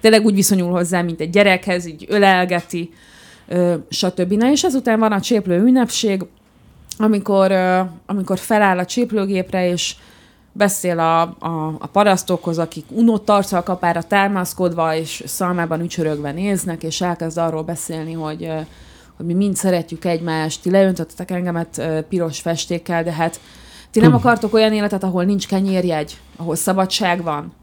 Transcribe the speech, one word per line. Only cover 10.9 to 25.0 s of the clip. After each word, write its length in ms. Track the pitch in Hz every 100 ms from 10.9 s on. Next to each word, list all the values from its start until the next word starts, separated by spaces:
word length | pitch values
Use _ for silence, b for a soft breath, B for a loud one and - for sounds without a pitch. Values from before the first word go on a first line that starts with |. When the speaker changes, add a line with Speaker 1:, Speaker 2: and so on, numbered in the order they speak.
| 170
Speaker 1:
a, 220 | 165 165
a, 540 | 170 - 165 165 156 156
a 80 | -
parasztokhoz, 680 | 196 208 185 - 175 - 165
akik 280 | 165 165 -
unott 400 | 214 233 220 208
arccal 340 | 208 196 185
kapára 400 | 175 180 175 170
támaszkodva, 920 | 165 202 196 202 180 - 180 170 160 160
és 280 | 160 - -
szalmában 560 | - 180 180 170 165
ücsörögve 500 | 170 - 156 147 147
néznek, 520 | 156 196 196 185 165
és 180 | 160 156
elkezd 360 | 180 170 165 165
arról 260 | 165 160
beszélni, 500 | 160 170 - 160 156
hogy, 300 | 165 156 151
ö, 160 | 165 160 156 B B B B _
hogy 80 | 170
mi 80 |
mind 220 | 175 202 180
szeretjük 500 | 190 180 165 165 180
egymást, 560 | 165 170 160 156 -
ti 80 | -
leöntöttetek 600 | 196 190 175 160 - 180
engemet, 460 | 180 180 170 165 -
ö, 240 | 160 156
piros 380 | 160 190 165 151
festékkel, 640 | - 156 - 170 170 170
de 80 | 165
hát 280 | 160 165 - B B B B B
ti 80 | 226
nem 120 | -
Speaker 2:
Tud- 80 | 247
Speaker 1:
akartok 340 | 247 233 214
olyan 200 | 220 220
életet, 300 | 214 208 196